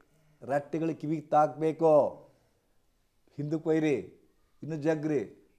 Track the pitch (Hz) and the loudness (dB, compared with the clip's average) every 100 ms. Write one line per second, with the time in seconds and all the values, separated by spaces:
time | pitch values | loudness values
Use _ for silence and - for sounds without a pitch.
0 | _ _ _ _ 113 143 - 160 165 147 | _ _ _ _ -4 -4 -4 -4 -4 -4
1 | 151 160 147 151 151 139 160 156 160 151 | -6 -6 0 2 2 0 -4 2 4 4
2 | 110 - - _ _ _ _ _ _ _ | 4 -2 -20 _ _ _ _ _ _ _
3 | _ _ _ - 147 156 160 160 156 120 | _ _ _ -10 -6 -4 0 2 2 0
4 | 90 - _ _ _ - 139 160 151 156 | -4 -18 _ _ _ -16 -10 -4 -2 -2
5 | 156 143 95 - _ | 0 -2 -4 -12 _